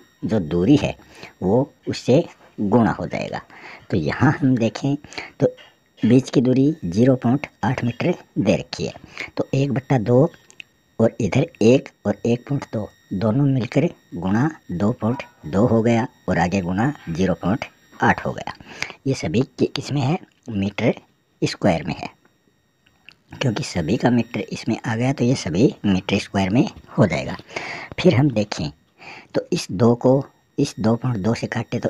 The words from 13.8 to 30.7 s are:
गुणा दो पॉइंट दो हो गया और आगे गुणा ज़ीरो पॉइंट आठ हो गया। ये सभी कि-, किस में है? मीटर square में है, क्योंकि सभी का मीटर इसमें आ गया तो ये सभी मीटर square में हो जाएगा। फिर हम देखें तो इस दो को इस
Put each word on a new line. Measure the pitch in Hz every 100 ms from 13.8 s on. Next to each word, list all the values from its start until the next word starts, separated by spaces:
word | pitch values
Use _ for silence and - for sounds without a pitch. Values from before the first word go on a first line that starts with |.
| 131 - _ -
गुणा | 180 214 311 - -
दो | 85 104
पॉइंट | - 107 131 - _ 78
दो | 90 120
हो | 113
गया | 113 117 92 _ -
और | 85
आगे | 87 98
गुणा | 87 92 131 - -
ज़ीरो | 82 92 85
पॉइंट | 87 113 - _ _ -
आठ | - - -
हो |
गया। | - - - - - - - 135
ये | 131
सभी | - 120
कि-, | 139 - -
किस | - -
में | 143
है? | 127 180 - _ -
मीटर | 104 98 - 113 - - _ _ _
square | 147 - - 82
में | - 71
है, | - - _ _ _ _ _ _ _ _ _ _ _
क्योंकि | - 131 104
सभी | - 90 78 123
का | 127
मीटर | 120 - 107
इसमें | - - - 110
आ | - 113
गया | 127
तो | 139
ये | 120 131
सभी | - 82 143 - 104
मीटर | 92 - 101
square | - 98 95
में | 113 196 - - -
हो | 110
जाएगा। | 139 - - - - - - - -
फिर | 180 117
हम | 147
देखें | 107 104 - 76 - _ _ - - - -
तो | -
इस | 170 -
दो | - 113 120
को | 127 135 - _ _ -
इस | 139